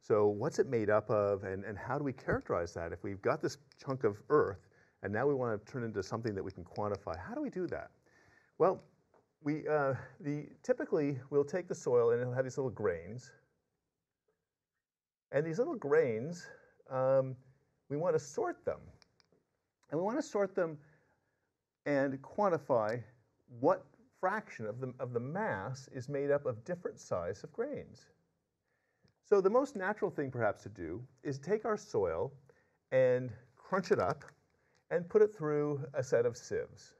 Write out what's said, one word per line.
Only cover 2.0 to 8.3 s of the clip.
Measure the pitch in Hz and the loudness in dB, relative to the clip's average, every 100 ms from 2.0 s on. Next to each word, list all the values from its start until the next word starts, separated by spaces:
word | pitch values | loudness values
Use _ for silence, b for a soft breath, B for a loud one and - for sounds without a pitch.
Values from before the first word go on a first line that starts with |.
we | 143 | -4
characterize | 127 - 226 269 95 85 | -6 -4 -4 0 -2 -2
that? | - 85 | -6 -8
If | 92 | -6
we've | - 98 | -8 -4
got | 120 147 | -2 0
this | 160 - _ _ | -2 -6 _ _
chunk | - 131 | -8 0
of | 113 104 - | 0 0 2
earth, | 147 95 101 _ b b b | 4 4 -2 _ b b b
and | 104 | -4
now | 104 139 | 0 2
we | |
wanna | 139 123 107 | 2 0 -2
turn | 107 135 | -6 -6
it | 117 | -4
into | 104 | -4
something | 92 113 117 98 | -4 -4 -2 -4
that | |
we | 87 | -6
can | 87 | -10
quantify, | 85 - 104 101 - 82 | -12 -4 -2 -4 -6 -8
how | 90 | -8
do | 254 | -6
we | 294 | -6
do | - 175 | -6 -6
that? | - - _ _ b b | -6 -8 _ _ b b